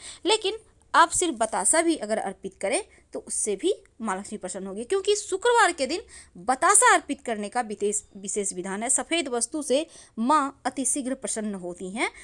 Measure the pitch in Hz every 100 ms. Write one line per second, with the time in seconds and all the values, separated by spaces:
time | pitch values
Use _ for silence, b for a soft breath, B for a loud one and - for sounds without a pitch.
0 | B B 330 427 392 440 - _ _ 277
1 | 330 - 359 220 226 202 214 320 339 320
2 | 208 220 196 185 190 - 202 320 440 b
3 | _ 277 - - 220 196 349 - _ -
4 | 226 190 208 208 185 202 190 196 240 392
5 | 381 415 - 370 480 466 381 349 262 359
6 | - B B 185 196 262 339 403 480 370
7 | - 277 - 214 202 - 220 196 202 202
8 | - 196 190 214 196 180 170 190 240 269
9 | 262 330 277 240 254 311 277 254 330 B
10 | B - 233 302 277 - 262 269 254 294
11 | 247 254 202 226 214 196 175 175 185 214
12 | 381 B